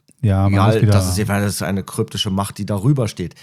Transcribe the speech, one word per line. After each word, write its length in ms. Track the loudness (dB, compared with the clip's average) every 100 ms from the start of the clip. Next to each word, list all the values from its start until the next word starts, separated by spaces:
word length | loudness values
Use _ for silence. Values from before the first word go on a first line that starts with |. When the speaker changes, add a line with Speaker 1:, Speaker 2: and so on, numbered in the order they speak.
| _ -4
Speaker 1:
Ja, 220 | 0 2
man 100 | 2
Speaker 2:
egal, 240 | 4 4 4
Speaker 1:
ist 60 |
wieder 100 | 4
Speaker 2:
das 240 | 4 2 -2
ist, 120 | 0
das 260 | 0 -2
ist 80 | -2
eine 200 | -4 -4
kryptische 460 | -6 -6 -4 -4 -4
Macht, 280 | -2 -4 -6
die 80 | -6
darüber 420 | -2 0 2 0
steht. 260 | -4 -10 -10